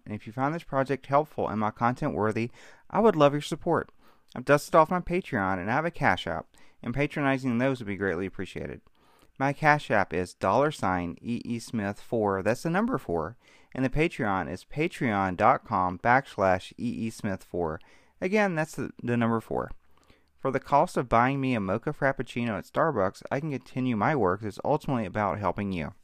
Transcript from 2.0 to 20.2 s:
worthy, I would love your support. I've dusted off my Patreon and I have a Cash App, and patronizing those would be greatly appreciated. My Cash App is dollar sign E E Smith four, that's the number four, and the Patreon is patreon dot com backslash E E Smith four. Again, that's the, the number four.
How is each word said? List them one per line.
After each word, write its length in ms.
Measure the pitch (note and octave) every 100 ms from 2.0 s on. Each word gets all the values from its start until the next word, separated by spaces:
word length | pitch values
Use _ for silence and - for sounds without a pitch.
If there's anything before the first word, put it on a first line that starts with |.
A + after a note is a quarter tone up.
| D3+
worthy, 360 | D2+ G#2+ A2 A#2 - - - -
I 120 | F3+
would 160 | A3+ D#3+
love 160 | C#3+
your 80 | D3
support. 500 | - D#3+ F3 D3+ - - - _ _
I've 120 | - B2+
dusted 280 | D3 -
off 160 | E3+ D#3
my 100 | F3+
Patreon 580 | - F3 - A2+ F#2+ F#2+
and 120 | F#2
I 40 |
have 100 | C3
a 60 | E3
Cash 360 | - C3+ F2+ -
App, 200 | E2 - - - _
and 120 | -
patronizing 640 | B2+ D3 - C#3 C3+ C3 A#2
those 220 | C3 C3
would 60 | G2+
be 100 | F#2+
greatly 280 | G2 E2+
appreciated. 560 | F#2+ - F#2 D2+ D2 B1 - _ _ _ _ -
My 140 | C3+
Cash 380 | C#3 D3+ D3 -
App 240 | A2 F#2
is 180 | E2 F2+
dollar 380 | - F#2+ A2+ D3
sign 480 | D3 G2 F2+ F2 -
E 220 | A2+ A#2+
E 140 | - A#2
Smith 420 | - A2+ G2+ G2+
four, 420 | - A#2 G#2 G2
that's 200 | F#2+ A#2+
the 80 | E3
number 260 | F3+ A#3+ A#3+
four, 400 | - E2+ D#2+ A#2 _ - _
and 100 | -
the 60 | C3
Patreon 600 | C#3+ E3+ - A2 F#2+ D2
is 140 | F2+
patreon 720 | - C#3+ E3+ - C3+ G2+ F#2+ F2+
dot 300 | G#2+ C#3+ -
com 320 | G2+ F2+ F#2
backslash 760 | A#2 B2+ - - F#2+ F#2 - -
E 280 | A#2+ F#2 A2
E 40 |
Smith 340 | - G#2+ F#2
four. 340 | - F2+ E2 D#2+ - - _ _
Again, 340 | F#3+ G#3+ G3+
that's 220 | D#3+ D#3+ -
the, 140 | A2 -
the 140 | A#2+ A#2+
number 240 | A#2 A2+
four. 320 | - B1 - - _ _ _ _